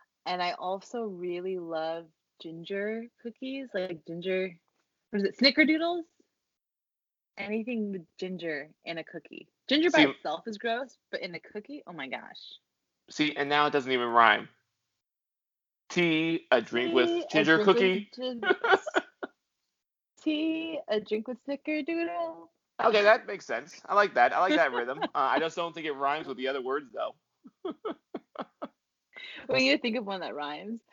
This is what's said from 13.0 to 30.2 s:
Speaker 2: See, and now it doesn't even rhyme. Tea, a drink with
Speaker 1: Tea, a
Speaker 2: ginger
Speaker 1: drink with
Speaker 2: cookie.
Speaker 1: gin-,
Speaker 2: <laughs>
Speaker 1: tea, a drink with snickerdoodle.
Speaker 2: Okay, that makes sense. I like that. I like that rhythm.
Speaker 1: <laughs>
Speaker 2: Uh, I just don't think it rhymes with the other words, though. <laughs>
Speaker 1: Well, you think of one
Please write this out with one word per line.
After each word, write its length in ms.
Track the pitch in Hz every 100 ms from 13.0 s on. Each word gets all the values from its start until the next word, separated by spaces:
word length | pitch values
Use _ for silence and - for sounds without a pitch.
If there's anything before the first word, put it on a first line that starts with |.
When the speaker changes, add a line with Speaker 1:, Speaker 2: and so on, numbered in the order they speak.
| -
Speaker 2:
See, 240 | - 151 147
and 120 | 143
now 180 | 147 147
it 60 |
doesn't 180 | 143 127
even 180 | 127 120
rhyme. 400 | 117 113 107 - _ _ _ _ _ _ _ _ _ _ _ _ _ -
Tea, 580 | - 170 160 165 165 -
a 80 | 127
drink 320 | 117 117 123
with 140 | 131 349
Speaker 1:
Tea, 140 | 339
a 40 | 311
Speaker 2:
ginger 240 | 160 156 160
Speaker 1:
drink 100 | 208
with 100 | 190
Speaker 2:
cookie. 340 | 190 190 208
Speaker 1:
gin-, 260 | - 254 240
Speaker 2:
<laughs> 1800 | 311 381 453 381 - - - - - _ _ _ _ _ _ _ _ _
Speaker 1:
tea, 560 | 311 302 320 320 330 311 -
a 120 | 214
drink 260 | 196 214 220
with 120 | 247 -
snickerdoodle. 1000 | 277 - 302 294 330 339 339 330 330 330 _ _ -
Speaker 2:
Okay, 180 | 233 214
that 240 | 202 240 -
makes 180 | 196
sense. 360 | - 117 151 - -
I 80 |
like 200 | 196 202
that. 180 | 127 123
I 80 | 143
like 140 | 180
that 180 | 302 151
rhythm. 280 | 123 120 147
Speaker 1:
<laughs> 120 | -
Speaker 2:
Uh, 140 | 143 135
I 60 | 135
just 160 | 160 175
don't 180 | 170
think 120 | 165 156
it 60 |
rhymes 340 | 135 139 151 139
with 80 | 123
the 120 | 131
other 140 | 139
words, 240 | 127 143 131
though. 800 | 107 113 - _ _ 277 _ 359
<laughs> 0 | - 427 - _ - _ - - - - _ _ _ _ - - - -
Speaker 1:
Well, 120 | 262
you 180 | 262 294
think 180 | 240 240
of 80 | 196
one 140 | 190